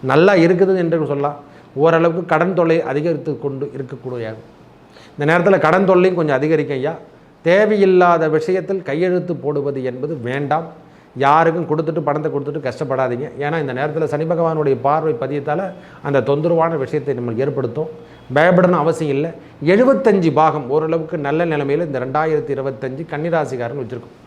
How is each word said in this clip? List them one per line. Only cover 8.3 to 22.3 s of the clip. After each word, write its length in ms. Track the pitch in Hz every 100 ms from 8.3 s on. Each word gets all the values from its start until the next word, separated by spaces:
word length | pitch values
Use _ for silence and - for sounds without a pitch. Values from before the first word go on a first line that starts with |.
| 156
விஷயத்தில் 480 | 156 185 156 196 165
கையெழுத்து 460 | 147 180 180 175 156
போடுவது 360 | 135 147 143 135 127
என்பது 220 | 127 147 156 117
வேண்டாம். 400 | 131 143 151 170 - - - - -
யாருக்கும் 420 | 139 151 165 165 151
கொடுத்துட்டு, 320 | 156 151 151 147
பணத்தை 220 | 147 156
கொடுத்துட்டு 260 | 143 139 147 135
கஷ்டப்படாதீங்க. 640 | 117 143 131 131 120 147 131 143
ஏன்னா, 120 | 165
இந்த 100 | 143 127
நேரத்துல 280 | 151 151 151
சனி 140 | 147 160
பகவானுடைய 460 | 170 165 160 147 131
பார்வை 300 | 131 151 156 131
பதியத்தால 400 | 131 143 139 151 - - - - 139
அந்த 120 | 139 127
தொந்தரவான 500 | 143 160 165 165 165
விஷயத்தை 300 | 131 151 131 123
நம்ம 160 | 120 113
ஏற்படுத்தும். 460 | 135 139 120 123 165 - - - - 131
பயப்படணும் 460 | 165 180 180 175
அவசியம் 280 | 151 160 156 139
இல்லை. 160 | 160 160 - - 147
எழுபத்தஞ்சு 560 | 196 254 269 226 196 165 139
பாகம் 300 | 156 151 123 147
ஓரளவுக்கு 420 | 156 165 156 170 139
நல்ல 200 | 151 175
நிலைமையில 340 | 151 139 147 170
இந்த 120 | 135
ரெண்டாயிரத்தி 500 | 127 143 160